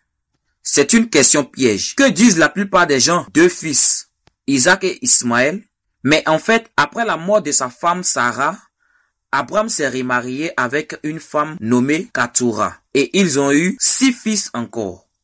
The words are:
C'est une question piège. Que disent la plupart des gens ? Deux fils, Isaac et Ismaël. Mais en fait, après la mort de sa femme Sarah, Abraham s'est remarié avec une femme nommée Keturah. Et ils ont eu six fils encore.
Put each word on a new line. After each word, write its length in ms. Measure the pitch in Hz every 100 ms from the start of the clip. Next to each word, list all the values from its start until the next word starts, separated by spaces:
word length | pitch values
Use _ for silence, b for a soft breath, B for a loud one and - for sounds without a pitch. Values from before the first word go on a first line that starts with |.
| _ _ _ _ _ _
C'est 300 | - - 143
une 160 | 233 226
question 360 | 151 131 151
piège. 500 | 143 - 127 101 -
Que 160 | - 277
disent 260 | 190 233 165
la 140 | 151
plupart 360 | 185 202 185 170
des 140 | 139
gens ? 260 | 139 170 -
Deux 160 | 143 175
fils, 640 | - 160 131 - - - _ _ _ -
Isaac 380 | 139 170 190
et 180 | 190 -
Ismaël. 640 | 123 - 123 120 135 196 - _ _ _
Mais 200 | 131 156 -
en 100 | 156
fait, 320 | - 226 - -
après 300 | 143 - 226
la 100 | 160
mort 240 | 170 214
de 100 | 147
sa 200 | 139 127
femme 320 | - 170 180
Sarah, 560 | 180 135 123 120 143 196 _ _ _ _ _ _ _
Abraham 380 | 135 120 185 220
s'est 180 | - 139
remarié 640 | 127 127 123 123 131 160 -
avec 380 | 123 143 151 -
une 160 | 151 156
femme 380 | - 151 151 156
nommée 500 | 107 123 135 156 190
Keturah. 640 | - 120 - 123 104 98 - _ 135
Et 220 | 139 190
ils 220 | 190 139
ont 100 | 139
eu 260 | 143 180 269
six 320 | - - 269
fils 380 | 247 220 208 -
encore. 540 | 123 117 117 101 90 _ _